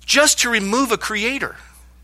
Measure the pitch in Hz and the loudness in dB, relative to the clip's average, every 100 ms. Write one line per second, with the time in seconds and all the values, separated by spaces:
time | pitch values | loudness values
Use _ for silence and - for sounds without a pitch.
0 | - 269 294 - 240 226 196 240 262 208 | 0 4 4 2 0 0 0 0 0 -2
1 | - 208 226 269 165 - - - - - | -2 -4 -4 -4 -6 -8 -20 -20 -20 -20